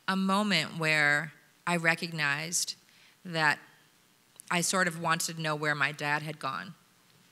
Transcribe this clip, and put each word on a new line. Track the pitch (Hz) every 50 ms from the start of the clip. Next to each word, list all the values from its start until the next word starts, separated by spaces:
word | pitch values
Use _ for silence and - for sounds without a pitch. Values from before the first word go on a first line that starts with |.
| _ -
a | 190
moment | 190 190 196 190 202 214 208 185 160 143 - - 165
where | 160 156 156 151 147 147 147 147 156 156 - - _ _ _ _ _
I | 175 175 170
recognized | 160 165 165 165 185 170 165 160 151 143 139 147 160 165 175 - - - - - _ _ _ - - - _ _ -
that | 185 170 160 156 147 - - - - - - _ _ _ _ _ _ _ _ _ _ _ - - -
I | 180 175
sort | 170 - - 185 180 175
of | 160 170
wanted | 170 165 160 170 - - 165 165
to |
know | 160 156 156
where | 147 156 151 147
my | 147 139 139
dad | 151 - 151 147 147 151
had | 151 156 156 151
gone, | - 135 131 85 92 101 165 - _ _ _ _ _ _ _ _ _ _